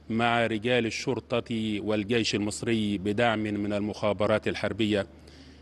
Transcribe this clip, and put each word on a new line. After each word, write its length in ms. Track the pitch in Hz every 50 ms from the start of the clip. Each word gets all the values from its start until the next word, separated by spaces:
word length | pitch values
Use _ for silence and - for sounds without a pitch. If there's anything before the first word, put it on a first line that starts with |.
| - -
مع 360 | 110 113 117 117 117 117 117
رجال 400 | 110 113 107 101 123 127 123 113
الشرطة 920 | 110 - - - 139 123 - - - 127 117 - - 120 110 110 110 107 101
والجيش 540 | 92 104 107 107 104 98 120 117 107 - -
المصري 600 | 104 104 104 - - - 117 117 110 107 104 101 92
بدعم 420 | 92 104 104 104 120 120 110 107
من 340 | 107 107 101 101 104 101 104
المخابرات 720 | 101 104 101 92 - - 104 101 92 104 101 107 104 - 104
الحربية، 600 | 90 - - 101 98 101 113 104 104 98 98 - - - - - - - - - - -